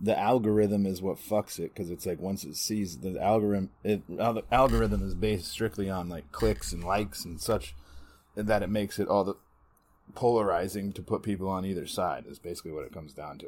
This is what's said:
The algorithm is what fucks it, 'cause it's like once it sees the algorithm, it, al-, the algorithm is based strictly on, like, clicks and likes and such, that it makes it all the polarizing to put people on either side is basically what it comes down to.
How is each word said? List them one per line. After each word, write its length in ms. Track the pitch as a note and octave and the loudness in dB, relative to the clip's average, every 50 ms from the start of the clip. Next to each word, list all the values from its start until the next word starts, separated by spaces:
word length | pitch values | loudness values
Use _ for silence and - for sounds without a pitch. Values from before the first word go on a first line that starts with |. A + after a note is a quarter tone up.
The 160 | F#2+ G#2+ G#2 | 0 0 0
algorithm 720 | - G2 A2 B2+ B2+ G#2+ G#2+ G#2+ G#2+ G#2 G2 G#2+ G2+ G2 | 2 2 2 2 4 4 4 4 4 4 4 4 2 2
is 160 | F#2+ F#2 F2 | 0 -2 -2
what 140 | F#2+ F#2+ - | -2 -4 -4
fucks 420 | - - - G#2+ G#2 G#2 - - - | -6 -4 -2 -2 -2 -2 -2 -6 -8
it, 160 | E2+ - - | -8 -6 -6
'cause 160 | - F#2 E2+ | -6 -6 -6
it's 160 | F2 - - | -6 -6 -4
like 140 | F#2+ E2+ D2 | -4 -4 -4
once 240 | F2 F#2+ G2 G2 - | -2 -4 -4 -4 -6
it 100 | D2+ D#2 | -8 -6
sees 440 | - - - G#2+ G#2+ G2 F2+ E2 B1 | -4 -4 -2 0 -2 -2 -4 -4 -6
the 200 | F2+ F#2+ F#2 - | -6 -6 -2 0
algorithm, 500 | E2+ G2+ A2 A2 G#2+ G#2 G2+ G2 F#2+ - - - | 2 4 4 4 4 4 2 2 0 -2 -6 -4
it, 200 | - G2+ G#2+ F#2 - - F2 F2 | -2 0 0 0 -2 -6 -4 -2
al-, 140 | G#2+ A#2 A2+ | 0 0 0
the 100 | G#2+ - - | -2 0 2
algorithm 500 | A#2+ B2+ C3+ C3 A#2 A2+ A2+ G#2 G#2+ G2 G2 | 6 6 6 6 6 4 4 4 2 2 0
is 120 | F#2+ F2 | 0 0
based 320 | F2 G#2+ G#2+ G#2 F2 E2 - | 0 2 2 2 0 -2 -6
strictly 420 | - - A2 G#2+ - G#2 G2 F#2+ | -4 -2 -2 -2 0 -2 -2 -2
on, 180 | F#2+ F#2 F2 F2 | -2 -2 -4 -4
like, 220 | E2+ D#2+ - - | -6 -8 -10 -10
clicks 420 | - - A#2 G#2+ G#2+ - - - | -2 2 2 2 2 0 -2 -6
and 120 | F2 E2+ E2+ | -6 -4 -2
likes 400 | F2+ G2 G#2 G#2 G2+ - - - | 0 0 0 0 -2 -6 -10 -10
and 160 | E2+ E2 D#2 | -10 -10 -4
such, 340 | - - A2 G2+ - - - - - - - - - - - _ _ _ - | -2 0 0 0 -2 -6 -12 -14 -16 -16 -16 -16 -16 -18 -20 _ _ _ -8
that 260 | G#2 G#2+ G#2 A2 G#2 | -4 0 2 2 2
it 80 | G2+ F#2+ | 2 2
makes 300 | G#2+ G#2+ G2+ G2 - - | 0 0 0 0 0 -2
it 80 | G2+ - | 2 4
all 160 | G2 G2+ F#2 | 4 4 4
the 100 | G2 G2 - _ _ _ _ _ _ _ _ _ _ _ _ _ - - | 2 -2 -6 _ _ _ _ _ _ _ _ _ _ _ _ _ -16 -4
polarizing 800 | - B2 A#2+ A#2+ A2+ G#2 G2 F2 E2+ F#2 F#2+ G2 G#2 G2 G2+ | 2 4 4 6 6 4 4 2 2 0 0 -2 -2 -4 -4
to 100 | G2 - | -4 -6
put 200 | F2 - G#2+ - | -4 -2 -2 -2
people 260 | - G#2+ G2+ F#2 F#2+ F#2+ | 0 -2 -2 -2 -2 -2
on 160 | F#2+ F#2 F#2 | -2 -2 -2
either 220 | G2 F#2+ E2+ C#2 | -2 -2 -2 -4
side 380 | - - G2+ F#2 E2+ C#2 B1+ - - | -4 -2 0 0 0 0 -4 -6 -12
is 100 | C#2 - | -16 -12
basically 340 | - E2+ F2 - - E2 | -10 -10 -8 -8 -8 -8
what 120 | D#2 D2+ C2+ | -8 -8 -8
it 80 | - | -10
comes 200 | - E2 D#2 D2 | -10 -12 -14 -14
down 260 | - D2 D2 C#2+ C#2 - | -12 -12 -12 -12 -12 -10
to. 80 | - | -4